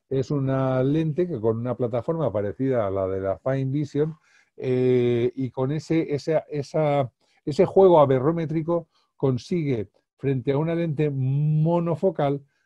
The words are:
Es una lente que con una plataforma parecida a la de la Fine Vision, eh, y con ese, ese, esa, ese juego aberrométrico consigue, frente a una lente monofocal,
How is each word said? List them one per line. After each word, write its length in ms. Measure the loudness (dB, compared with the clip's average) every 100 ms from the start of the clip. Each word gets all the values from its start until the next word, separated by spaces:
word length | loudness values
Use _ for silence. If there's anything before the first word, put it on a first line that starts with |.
| _
Es 220 | -4 -2
una 500 | -2 0 0 0 0
lente 420 | 2 0 0 -2 -4
que 140 | -2
con 180 | -2 -2
una 180 | -4 -4
plataforma 560 | -4 -2 -4 -4 -2
parecida 540 | -2 -4 -4 -2 0 0
a 40 |
la 180 | -2 -2
de 120 | -2
la 180 | -4 -4
Fine 340 | -4 -2 -2
Vision, 440 | -4 -4 -2 -2 -4 _ _ _ -8
eh, 760 | -2 2 4 4 4 2 0
y 160 | -2 -6
con 220 | -4 -4
ese, 420 | -4 -2 -2 0
ese, 300 | -4 -2 -2 -2
esa, 640 | -6 -4 0 2 2 0 -8 _ _
ese 220 | -2 2 2
juego 320 | 4 6 8
aberrométrico 880 | 6 4 2 -2 -2 -4 -2 -4 -4 _ _ _
consigue, 720 | -2 -2 -2 -4 -2 -4 -6 _ _ _
frente 360 | -4 -2 0
a 60 | 0
una 180 | 0 -2
lente 340 | -2 -2 -2
monofocal, 1300 | 0 -2 0 2 2 2 2 0 0 0 0 0 -2 -8 _